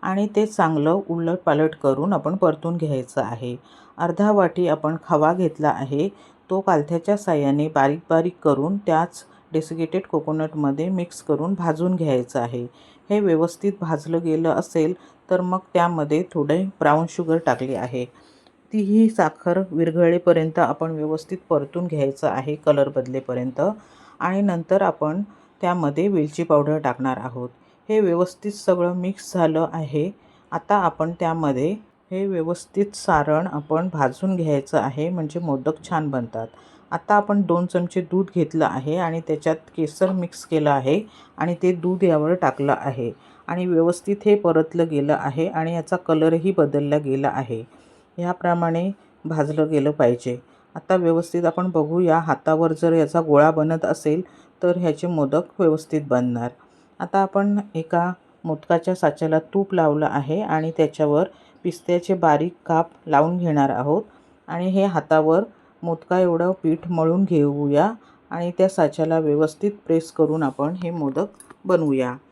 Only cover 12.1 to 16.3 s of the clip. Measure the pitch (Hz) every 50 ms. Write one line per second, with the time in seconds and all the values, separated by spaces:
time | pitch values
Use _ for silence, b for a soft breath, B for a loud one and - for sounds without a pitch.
12.1 | 135 127 123 123 - 135 120 117 123 123 120 123 b b b b b b b _
13.1 | 202 208 208 196 165 156 160 170 170 - - 202 196 196 180 160 160 151 151 160
14.1 | 165 170 170 165 156 156 165 165 - - 170 - - 170 160 156 180 B B B
15.1 | B B _ _ 185 185 180 180 180 185 - _ _ 185 170 175 175 160 151 147
16.1 | 151 156 185 185